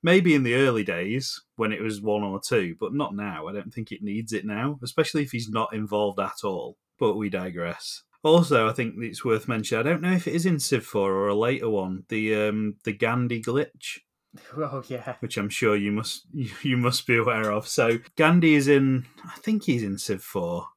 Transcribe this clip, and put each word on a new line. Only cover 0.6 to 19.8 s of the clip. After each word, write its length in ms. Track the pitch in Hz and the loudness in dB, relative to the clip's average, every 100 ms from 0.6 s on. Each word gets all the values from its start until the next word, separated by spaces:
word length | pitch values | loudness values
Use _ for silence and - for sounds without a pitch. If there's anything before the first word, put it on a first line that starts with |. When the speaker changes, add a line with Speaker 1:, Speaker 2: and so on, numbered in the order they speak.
| 135 113 | 4 2
Speaker 1:
days 560 | 101 85 92 120 131 - _ _ | 0 -2 -2 -4 -4 -10 _ _
when 160 | 110 | -2
it 80 | 107 | -2
was 200 | 110 104 | -4 -4
one 220 | 107 104 | -2 0
or 180 | 104 98 | 0 -4
two, 360 | - 123 92 80 | -2 0 0 -4
but 140 | - | -6
not 200 | 139 147 101 | -4 -4 -6
now. 300 | 104 90 80 | -8 -8 -8
I 40 | |
don't 200 | 101 104 | -10 -10
think 180 | 117 110 | -10 -10
it 120 | - | -8
needs 300 | 104 104 113 | -6 -6 -4
it 120 | 110 | -6
now, 340 | 107 104 127 143 | -4 -4 -4 -6
especially 400 | 120 - 156 160 | -8 -2 0 0
if 100 | 139 | -2
he's 160 | 120 113 | -4 -4
not 240 | 110 110 | -2 -2
involved 480 | 110 107 104 104 98 | -4 -2 0 0 0
at 240 | 95 - | -6 -4
all. 320 | 104 92 62 - _ _ | -6 -6 -8 -14 _ _
But 160 | 117 101 | 0 0
we 120 | 104 | -2
digress. 720 | 92 92 87 85 82 - - _ _ | -4 -6 -6 -6 -8 -12 -14 _ _
Also, 460 | 156 165 165 135 110 | 4 6 6 4 2
I 40 | |
think 220 | 120 117 104 | 0 -4 -4
it's 260 | 117 - | -10 -6
worth 240 | 127 110 - | 0 0 0
mentioning, 320 | 113 110 113 | -4 -2 -2
I 40 | 131 | 0
don't 140 | 165 | 0
know 100 | 175 | 2
if 140 | 185 175 | 0 0
it 60 | |
is 100 | 170 170 | 0 2
in 120 | 160 | 0
Civ 240 | - 127 | 2 -2
four 280 | - 107 98 | 0 0 0
or 140 | 95 101 | 2 2
a 60 | |
later 360 | 104 117 135 117 | 2 0 0 0
one, 340 | 104 92 92 - | -2 -2 -6 -6
the, 260 | 110 107 107 107 | -2 0 2 2
um, 280 | 107 107 101 | 0 -2 -4
the 80 | - | -8
Gandhi 480 | 104 113 120 120 117 | -2 0 2 0 -2
glitch. 580 | 110 127 147 - - - _ _ _ - - 143 | -2 -2 -2 -8 -14 -14 _ _ _ -20 -16 -8
Speaker 2:
Oh, 260 | 147 135 - | -6 -8 -8
yeah. 260 | 127 117 123 | -10 -10 -8
Speaker 1:
Which 160 | 113 - | -6 -4
I'm 120 | 104 | -4
sure 260 | - 117 104 | 0 2 2
you 140 | 101 | 2
must, 340 | 104 113 - _ | -2 -4 -8 _
<laughs> 40 | |
you 440 | 147 120 - 147 127 | -8 -8 -4 -2 2
must 300 | 123 123 - | 2 0 2
be 100 | 117 | 2
aware 340 | 117 113 110 | 2 0 0
of. 160 | 104 - | -2 -2
So 320 | - 117 117 - - | 0 2 2 -2 2
Gandhi 380 | 156 175 170 | 4 6 8
is 140 | 151 139 | 6 8
in, 380 | 143 135 131 127 - | 6 6 2 -2 -14
I 120 | - - | -18 -12
think 260 | - 220 | -4 -2
he's 180 | - 123 | 0 0